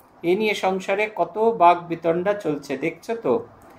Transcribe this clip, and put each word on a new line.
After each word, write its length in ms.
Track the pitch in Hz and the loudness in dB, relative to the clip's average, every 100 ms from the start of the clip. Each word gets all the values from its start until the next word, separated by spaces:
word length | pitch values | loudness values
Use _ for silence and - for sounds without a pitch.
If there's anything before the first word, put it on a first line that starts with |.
| _ _ | _ _
এ 120 | 170 196 | -2 0
নিয়ে 180 | 214 | 0
সংসারে 560 | 196 190 190 185 196 214 185 | 0 -2 -2 -2 -2 -2 -4
কত 220 | 170 214 | -4 0
বাক 460 | 233 226 170 175 | 0 6 6 6
বিতণ্ডা 500 | 165 165 165 170 190 | 0 -4 0 0 0
চলছে, 440 | 202 156 139 - 131 | -2 -2 -4 -6 -4
দেখছো 380 | 165 - - 226 | -4 -6 -8 -4
তো? 300 | 143 113 - - - | 0 -2 -2 -20 -20